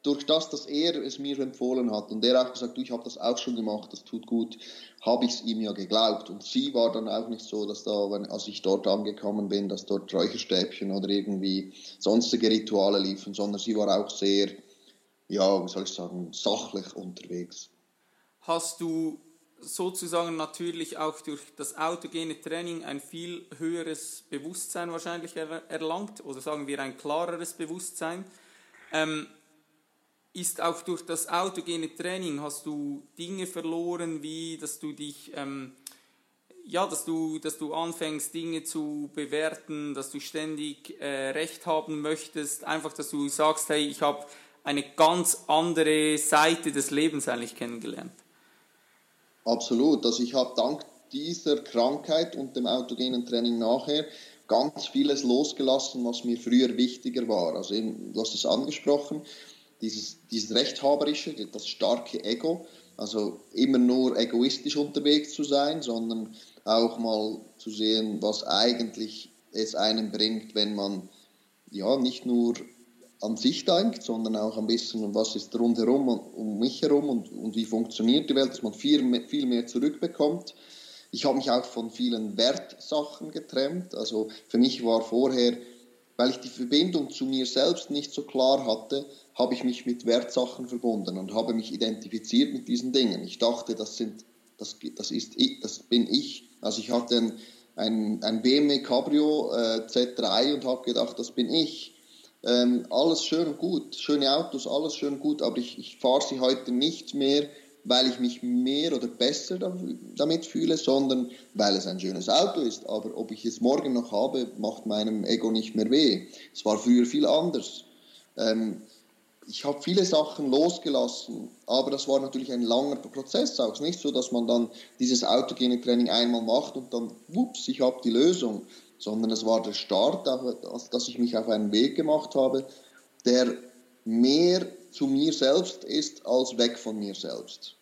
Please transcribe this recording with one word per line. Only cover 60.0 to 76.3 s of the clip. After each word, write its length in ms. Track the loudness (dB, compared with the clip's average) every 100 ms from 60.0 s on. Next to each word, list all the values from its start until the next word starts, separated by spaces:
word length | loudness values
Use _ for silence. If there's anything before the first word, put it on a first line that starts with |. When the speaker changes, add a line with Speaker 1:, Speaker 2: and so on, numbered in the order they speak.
| -10 -14 _
Speaker 1:
dieses 240 | -4 0 0
Rechthaberische, 800 | 0 2 2 4 2 -2 -6 -8 -10
das 200 | -10 -10
starke 560 | -2 0 0 -2 -8
Ego, 420 | -4 -2 -2 -4 -8 -20 -20 -10
also 440 | -4 -2 -2 -6 -8
immer 240 | 2 4 6
nur 400 | 6 6 4 2
egoistisch 600 | 2 4 2 0 -2 -2
unterwegs 560 | 0 0 4 4 2
zu 100 | -6
sein, 400 | 2 2 2 -2
sondern 500 | -4 -4 -2 -4 -6 -12 -20 -10
auch 340 | 2 4 4 2
mal 420 | 0 0 0 -6 -14 _
zu 120 | -10
sehen, 520 | -2 2 2 0 0
was 220 | 0 -2
eigentlich 880 | 0 4 4 2 -2 -4 -8 -10 -18 _ _
es 240 | -4 -4 0
einem 360 | 0 2 -2
bringt, 440 | 0 0 0 -4 -2
wenn 200 | -2 -2
man 340 | -2 -4 -8 -20 _ _ _ _ _
ja 280 | -4 0 2
nicht 280 | 2 -2 0
nur 300 | 2 2 0 -8 -18 _ _ -20 _
an 160 | -4 0
sich 280 | 0 2 2
denkt, 360 | 4 2 -2
sondern 340 | -4 -2 -2 0
auch 220 | -2 -2
ein 100 | 0
bisschen, 460 | 0 0 -4 0
was 220 | 0 0 -2
ist 220 | -6 2
rundherum 500 | 2 4 4 4 4
und 120 | 0 -4